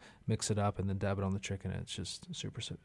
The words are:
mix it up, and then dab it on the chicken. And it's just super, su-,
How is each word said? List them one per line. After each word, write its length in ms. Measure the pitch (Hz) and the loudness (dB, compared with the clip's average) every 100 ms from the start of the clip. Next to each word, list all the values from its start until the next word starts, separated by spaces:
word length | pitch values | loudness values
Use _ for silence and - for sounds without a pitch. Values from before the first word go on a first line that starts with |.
| - - - | -20 -8 0
mix 240 | 110 - | 2 4
it 80 | 104 | 4
up, 220 | 101 - | 4 2
and 80 | 98 | 2
then 100 | 95 | 2
dab 200 | 101 98 | 2 2
it 40 | |
on 80 | 98 | 2
the 60 | 95 | 2
chicken. 320 | - 95 95 | 0 -2 -2
And 120 | 90 | -4
it's 120 | 82 | -4
just 400 | - - - - | -6 -6 -6 -8
super, 260 | 165 - - | -6 -6 -6
su-, 160 | - - | -6 -8